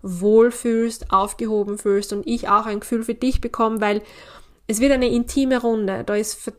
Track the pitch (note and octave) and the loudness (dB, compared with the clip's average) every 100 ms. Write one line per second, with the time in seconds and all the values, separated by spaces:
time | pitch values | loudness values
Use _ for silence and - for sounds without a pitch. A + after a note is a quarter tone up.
0 | G3 F3 G3+ A3 A#3 A#3 A#3+ A3+ A#3 A3+ | -8 -2 4 6 6 2 -2 0 -2 -4
1 | - F#3+ G3+ - A3+ G#3+ G3+ G#3 G#3 G3 | 0 0 0 -4 -4 -2 -2 -4 0 0
2 | G3+ G3+ G#3 A#3 - G3+ A3 G#3 - A#3 | 0 -8 -4 -4 2 0 2 -8 -4 -4
3 | A3+ A3+ B3+ - A#3 - A3+ A3 G#3+ G#3 | -4 -2 0 0 -2 -2 0 0 0 0
4 | G#3 - - - - _ - G#3+ C#4 C4 | -4 -20 -20 -20 -20 _ -6 2 4 4
5 | B3 A#3+ A#3+ - C4 B3+ A#3+ A3 G3 F#3+ | 2 0 0 0 2 2 2 0 -2 -4
6 | D#3 G#3 G#3 - - | -2 -2 -2 -8 -12